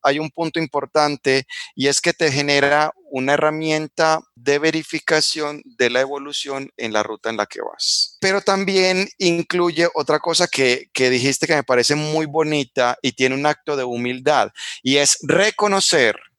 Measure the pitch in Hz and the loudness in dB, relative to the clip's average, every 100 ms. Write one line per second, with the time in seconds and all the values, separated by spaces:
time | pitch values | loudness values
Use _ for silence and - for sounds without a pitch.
0 | 143 143 156 - 165 165 160 147 135 156 | 2 0 -4 -6 -4 -4 -4 -4 -2 0
1 | 147 143 - 131 131 - - - 135 139 | 2 0 0 0 0 -12 -14 -2 0 2
2 | - 165 160 135 143 143 139 147 151 - | 0 0 0 0 2 2 4 4 2 -4
3 | 330 135 131 147 156 156 160 156 156 - | -10 -6 0 2 2 0 -2 -2 -4 -2
4 | 160 160 - _ 120 143 156 160 156 160 | 0 0 -4 _ -2 0 2 -2 -6 -8
5 | - 156 - 160 147 147 - 117 123 123 | -2 0 0 -4 -6 -8 -16 _ 0 2
6 | 135 143 139 143 143 135 139 - 123 107 | 0 -4 -8 -10 -6 -8 -10 -10 -4 -2
7 | 107 107 113 110 104 - - - - - | -2 -4 -6 -4 -6 -6 -12 -6 -4 -2
8 | - _ 190 196 196 196 190 190 185 185 | -2 _ -2 0 0 0 0 2 2 0
9 | 202 - 185 170 165 180 175 156 170 165 | -2 -2 0 0 -2 -2 -2 0 0 0
10 | 139 151 - 165 175 - 135 127 - - | 0 0 0 0 0 2 2 2 -4 0
11 | 127 127 131 135 160 151 - 123 120 147 | 2 2 0 0 0 0 2 2 2 0
12 | 151 156 156 151 151 151 131 - 123 123 | 0 -2 -2 -2 0 0 -2 0 0 0
13 | 131 - 127 131 147 151 - 143 127 120 | -4 0 0 2 0 -2 -4 -4 -4 -4
14 | 120 127 131 147 107 - - - 131 139 | -4 -4 0 2 0 -4 -14 -8 0 2
15 | 143 - 135 156 208 - 208 196 - 170 | 4 0 2 2 2 2 0 2 2 4
16 | 120 104 - | 4 2 -8